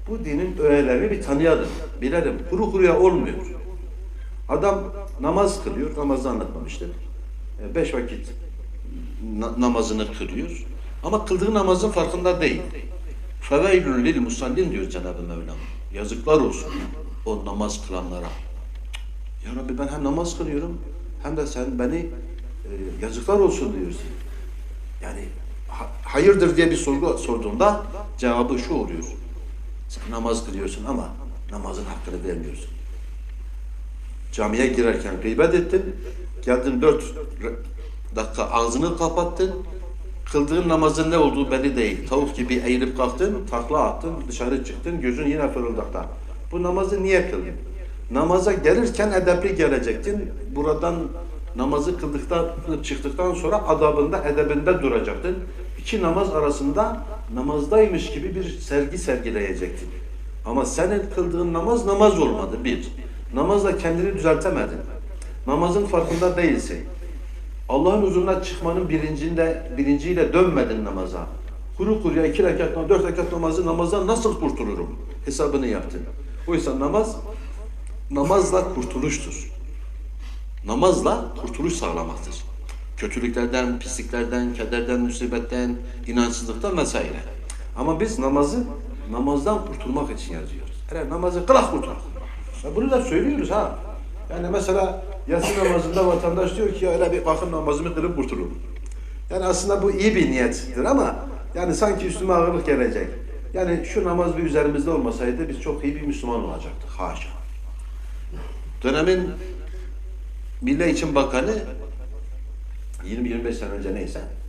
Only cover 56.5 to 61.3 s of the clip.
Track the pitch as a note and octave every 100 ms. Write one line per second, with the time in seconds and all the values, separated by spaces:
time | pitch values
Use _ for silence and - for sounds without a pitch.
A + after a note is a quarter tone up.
56.5 | D3 C#3+ F3 A3+ A3+ - G#3 - A#2 C#3
57.5 | D3 C#3+ G#3+ G#3+ F3 - C#3+ F#3 F#3+ F3+
58.5 | - - C#3+ C#3 F3+ - B2 A2+ G#2 G2
59.5 | F#2 F#2 F#2 F2+ - - - - - -
60.5 | B2 B2 - F3+ G3+ - - E3+